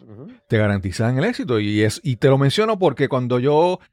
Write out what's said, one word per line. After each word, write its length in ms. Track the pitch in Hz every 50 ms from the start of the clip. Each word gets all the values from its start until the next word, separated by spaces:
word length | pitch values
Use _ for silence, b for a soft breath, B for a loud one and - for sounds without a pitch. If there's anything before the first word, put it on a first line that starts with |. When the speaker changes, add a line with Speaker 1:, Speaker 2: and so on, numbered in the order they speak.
Speaker 1:
Ujú. 300 | - 113 104 110 147 226 262 _ _
Speaker 2:
te 100 | - 117
garantizan 600 | 107 107 104 101 95 85 95 - - 113 120 127
el 80 | 131 165
éxito. 340 | 240 247 - 240 143 117 107
Y 220 | 107 104 104 104
es, 180 | 110 107 - - -
y 120 | 147 120
te 140 | - - 135
lo 80 | 139
menciono 420 | 135 139 135 - 208 220 220 220 185
porque 300 | 185 156 127 - 139 120
cuando 280 | 139 127 123 120 123
yo, 420 | 123 127 147 147 156 175 180 180 - b b